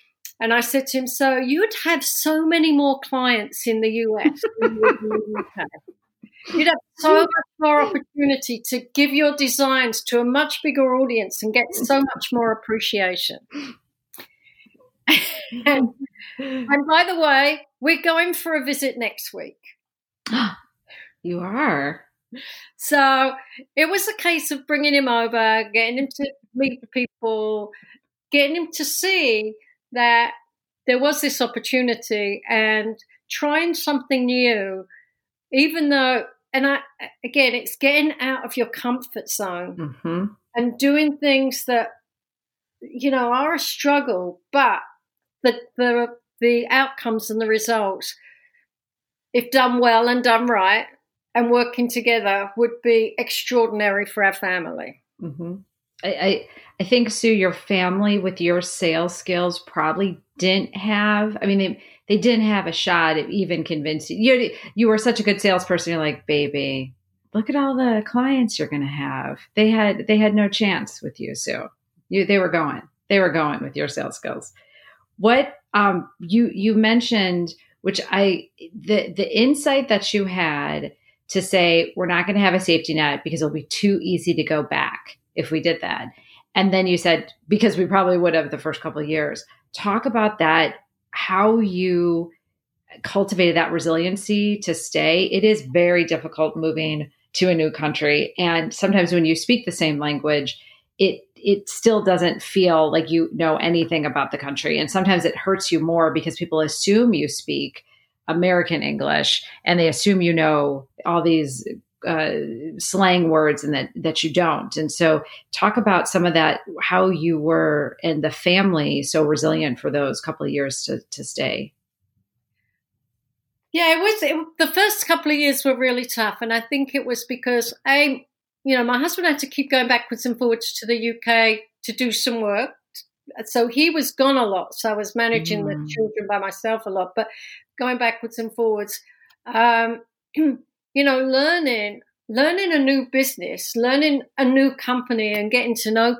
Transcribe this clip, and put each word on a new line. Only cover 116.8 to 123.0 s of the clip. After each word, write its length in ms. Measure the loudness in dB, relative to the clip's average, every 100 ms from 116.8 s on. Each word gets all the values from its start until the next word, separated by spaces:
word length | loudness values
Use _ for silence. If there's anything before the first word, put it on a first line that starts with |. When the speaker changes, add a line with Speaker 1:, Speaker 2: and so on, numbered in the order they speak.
Speaker 2:
how 280 | -2 2 2
you 300 | 2 0 0
were 580 | 2 2 2 0 -2 -4
and 200 | -4 -2
the 80 | -2
family 720 | -2 2 4 4 2 0 -2
so 200 | 0 0
resilient 560 | 2 2 0 0 -2 -2
for 120 | -4
those 300 | -2 -2 -4
couple 240 | -8 -6 -4
of 60 |
years 320 | -2 -4 -6
to, 180 | -6 -8 -10
to 120 | -14
stay. 500 | -12 -6 -4 -4 -8 _ _ _ _ _ _ _ _ _ _ _ _ _